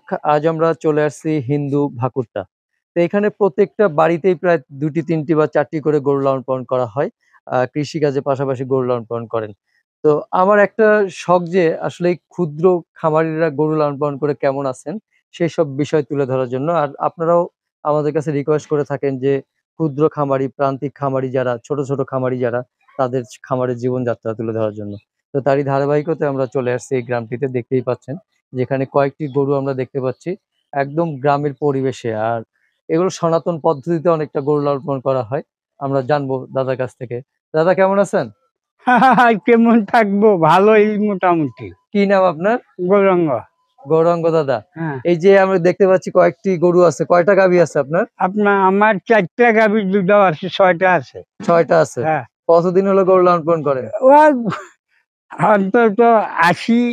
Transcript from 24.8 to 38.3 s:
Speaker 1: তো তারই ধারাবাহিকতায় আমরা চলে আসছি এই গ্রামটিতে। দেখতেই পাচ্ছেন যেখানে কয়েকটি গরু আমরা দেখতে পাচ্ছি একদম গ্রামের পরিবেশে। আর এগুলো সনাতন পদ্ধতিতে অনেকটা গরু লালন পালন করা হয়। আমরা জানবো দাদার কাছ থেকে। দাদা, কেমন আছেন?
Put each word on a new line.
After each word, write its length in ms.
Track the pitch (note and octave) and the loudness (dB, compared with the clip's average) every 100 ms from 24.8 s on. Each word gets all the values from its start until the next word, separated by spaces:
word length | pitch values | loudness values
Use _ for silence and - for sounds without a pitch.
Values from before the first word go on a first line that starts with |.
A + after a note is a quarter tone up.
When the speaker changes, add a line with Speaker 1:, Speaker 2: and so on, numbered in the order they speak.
| G#2 G2+ - _ _ C#3+ | -12 -14 -18 _ _ -4
Speaker 1:
তো 20 | |
তারই 240 | B2+ C#3 C#3+ | 0 0 0
ধারাবাহিকতায় 680 | C3+ C#3+ D3 D3+ D#3+ D3+ | -2 0 -2 -2 -4 -4
আমরা 160 | C3+ C3 | -4 -4
চলে 240 | C#3 B2 | -4 -4
আসছি 200 | B2 - C3 | -4 -4 -6
এই 60 | |
গ্রামটিতে। 440 | A#2+ B2 A2+ A#2+ C3+ | -4 -6 -6 -8 -6
দেখতেই 340 | B2+ A#2+ C3 | -6 -4 -4
পাচ্ছেন 340 | B2 A#2+ - C3 - _ _ | -4 -6 -8 -14 -14 _ _
যেখানে 320 | B2+ B2+ C3+ C3+ | -8 -4 -4 -2
কয়েকটি 320 | D3 C#3 - D3+ | -2 -2 -4 -6
গরু 240 | C3 C#3 C#3 | -2 -2 -2
আমরা 200 | C3+ C3 | -4 -6
দেখতে 240 | B2+ C#3+ | -8 -6
পাচ্ছি 300 | B2+ B2 - F#3 _ _ _ | -6 -8 -10 -12 _ _ _
একদম 360 | C#3 C#3 D3 E3+ C#3+ | -6 -4 -4 -4 -4
গ্রামের 340 | C#3+ C#3+ D3 C3+ | -2 -2 -2 -4
পরিবেশে। 500 | D3 C3+ C3 A#2+ A#2+ G#2+ | -4 -2 -4 -4 -6 -4
আর 240 | A2 A#2 A2 _ _ _ - | -4 -4 -8 _ _ _ -6
এগুলো 220 | D#3+ F#3 | -2 -2
সনাতন 460 | - E3+ E3 E3+ E3+ | -2 -2 -2 -2 -2
পদ্ধতিতে 460 | E3 D3+ D3 E3+ D3+ | -2 -2 -2 -2 0
অনেকটা 320 | D#3+ D3+ D#3 | -2 -2 -4
গরু 200 | C#3 D3 C#3+ | -2 -2 0
লালন 160 | C#3 | -4
পালন 200 | D3 C3+ | -4 -4
করা 220 | C3+ C3 | -2 -2
হয়। 200 | A2 C#3 - _ _ _ | -4 -8 -8 _ _ _
আমরা 200 | C#3 C#3 | -4 -4
জানবো 320 | B2+ D3 C3+ C3 B2+ | 0 -2 -2 -6 -6
দাদার 300 | C3 C3 B2+ | -6 -4 -4
কাছ 140 | B2+ - | -8 -10
থেকে। 180 | B2 A#2+ - _ _ D#3 | -12 -12 -14 _ _ -2
দাদা, 180 | E3 F#3 | 0 2
কেমন 240 | F#3+ G3 | 2 2
আছেন? 280 | G3+ G3 B2 | 0 -2 -4